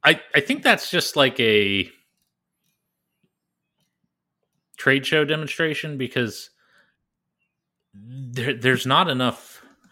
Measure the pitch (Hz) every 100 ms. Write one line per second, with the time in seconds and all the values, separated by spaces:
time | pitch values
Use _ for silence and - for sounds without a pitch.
0 | 151 160 - 147 143 285 277 214 - 180
1 | - 151 131 123 113 107 101 98 87 _
2 | _ _ _ _ _ _ _ _ _ _
3 | _ _ _ _ _ _ _ _ _ _
4 | _ _ _ _ _ _ _ - - 139
5 | 131 156 147 156 151 - 160 147 156 143
6 | 123 131 117 - - _ _ _ _ _
7 | _ _ _ _ _ _ _ _ _ 101
8 | 110 131 131 123 123 120 123 123 127 147
9 | 180 127 127 - - - - _ _